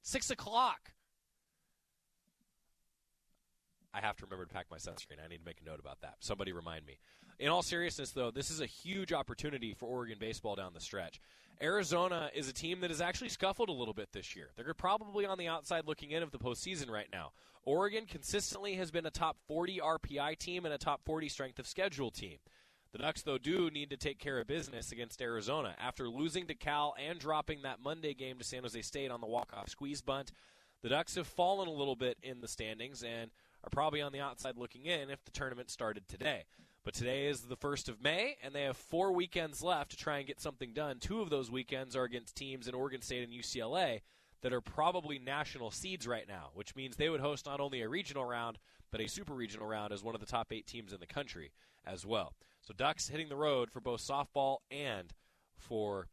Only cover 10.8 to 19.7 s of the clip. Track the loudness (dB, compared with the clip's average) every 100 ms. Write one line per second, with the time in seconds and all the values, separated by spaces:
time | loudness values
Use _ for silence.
10.8 | -6 -4 -6 -8 -20 -20 -20 -2 2 4
11.8 | 6 6 6 2 -2 -2 -4 -4 -2 0
12.8 | 0 2 0 0 -4 2 2 4 2 2
13.8 | 0 -2 -4 -6 -8 -10 -12 -10 -6 0
14.8 | 4 4 4 0 2 2 0 0 2 0
15.8 | 2 -4 -2 -2 -2 -2 -2 0 -2 -2
16.8 | -2 -2 -2 -6 -6 -10 -20 -8 2 4
17.8 | 4 2 -4 -8 -2 0 0 -2 -2 -2
18.8 | 0 0 -2 2 0 0 _ 0 0